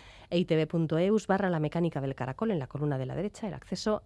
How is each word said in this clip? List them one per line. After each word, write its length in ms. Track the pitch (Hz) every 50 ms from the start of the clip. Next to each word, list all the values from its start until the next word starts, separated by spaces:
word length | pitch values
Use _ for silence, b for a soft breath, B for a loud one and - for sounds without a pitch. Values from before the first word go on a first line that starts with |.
| B B B B B B
E 100 | 180 175
I 40 | 180
T 140 | - 165 156
V 100 | 156 160
punto 300 | - 165 165 147 160 160
eus 280 | 180 196 220 214 -
barra 240 | - 190 196 196 185
la 120 | 175 156
mecánica 400 | 151 147 - 170 175 165 - 143
del 120 | 135 135 135
caracol, 380 | - 123 131 135 - 226 226
en 80 | 202 156
la 80 | 131 -
columna 300 | - 139 151 147 139 131
de 80 | 131
la 100 | 131 131
derecha, 320 | 143 185 208 - - 226 196
el 60 | 147
acceso 500 | 135 - - 185 - - 214 214 - -